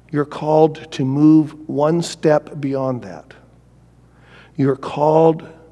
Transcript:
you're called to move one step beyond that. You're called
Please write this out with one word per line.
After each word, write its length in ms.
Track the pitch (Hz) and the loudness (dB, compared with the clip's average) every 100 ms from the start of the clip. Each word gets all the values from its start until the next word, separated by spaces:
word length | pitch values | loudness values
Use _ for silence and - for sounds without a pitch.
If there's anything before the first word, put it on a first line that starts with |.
| _ | _
you're 140 | 147 139 | -6 -6
called 680 | - 151 156 156 151 - | -6 0 2 2 0 -12
to 120 | - 131 | -6 -4
move 640 | 139 151 156 147 - - | 2 6 4 2 -6 -8
one 320 | 135 147 170 | -2 0 0
step 580 | 165 - 160 151 151 165 | -4 -4 0 0 -2 -10
beyond 440 | 139 135 131 123 | -8 -4 -6 -6
that. 300 | 98 80 - - _ _ _ _ _ _ _ _ _ - - - | -10 -18 -20 -20 _ _ _ _ _ _ _ _ _ -20 -18 -4
You're 200 | 135 131 | -2 -2
called 720 | - - 151 156 165 160 - - - | -6 -4 2 4 4 2 -8 -20 -20